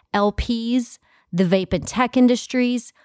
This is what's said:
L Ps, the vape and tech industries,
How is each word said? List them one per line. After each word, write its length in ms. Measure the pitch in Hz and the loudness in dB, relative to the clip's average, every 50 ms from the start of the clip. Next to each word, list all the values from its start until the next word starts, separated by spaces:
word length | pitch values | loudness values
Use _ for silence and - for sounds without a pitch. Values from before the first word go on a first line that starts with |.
| _ _ - | _ _ -2
L 180 | 202 202 208 | 0 0 0
Ps, 680 | 202 - - - 233 226 226 233 247 254 233 - - - _ _ _ _ _ _ - | 0 -2 -4 -4 -4 -4 -2 0 0 0 -2 -2 -8 -16 _ _ _ _ _ _ -2
the 140 | 175 190 | 0 2
vape 260 | 170 190 190 185 - 196 | 2 2 0 0 -2 -4
and 140 | 165 143 | -4 -4
tech 320 | - - 226 254 247 - 262 | -4 -2 -2 -2 0 4 4
industries, 760 | 254 240 247 226 - - - 254 247 240 247 240 - - - _ | 4 4 4 2 -2 -4 -2 -2 0 0 -2 -4 -6 -8 -12 _